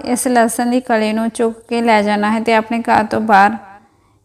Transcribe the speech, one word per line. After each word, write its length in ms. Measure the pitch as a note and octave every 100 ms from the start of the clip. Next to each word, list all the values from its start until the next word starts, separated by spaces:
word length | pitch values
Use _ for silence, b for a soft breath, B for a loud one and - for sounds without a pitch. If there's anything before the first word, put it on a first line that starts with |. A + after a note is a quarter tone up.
ਇਸ 220 | - B3 C4
ਲਸਣ 420 | A#3+ A3+ - A#3+
ਦੀ 100 | B3
ਕਲੀ 300 | B3+ A3+ G#3+
ਨੂੰ 160 | A3 A3+
ਚੁੱਕ 300 | - A3+ A3+ -
ਕੇ 120 | A#3
ਲੈ 180 | A#3 G#3+
ਜਾਣਾ 280 | G#3 G#3 G#3
ਹੈ 100 | A3+
ਤੇ 140 | A3+
ਆਪਣੇ 260 | A3 A3 A#3
ਘਰ 220 | A3+ A3
ਤੋਂ 160 | A3 A3
ਬਾਹਰ 340 | A3 G3+ G3+ A3 - b b b b b